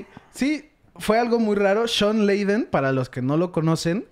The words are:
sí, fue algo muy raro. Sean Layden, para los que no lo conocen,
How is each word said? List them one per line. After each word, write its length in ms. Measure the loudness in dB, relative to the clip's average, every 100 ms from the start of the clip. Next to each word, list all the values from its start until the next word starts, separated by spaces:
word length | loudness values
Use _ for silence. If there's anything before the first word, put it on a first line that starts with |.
| -4 -16 -20
sí, 380 | -6 -4 -4 -8 _ _ -8
fue 220 | 0 0
algo 200 | 2 0
muy 180 | 0 2
raro. 300 | 2 2 0
Sean 380 | 0 0 2 2
Layden, 400 | 2 0 0 0
para 260 | 0 0
los 180 | 0 -4
que 120 | -4
no 140 | -2 0
lo 160 | 0
conocen, 540 | 0 0 0 0 -4 -6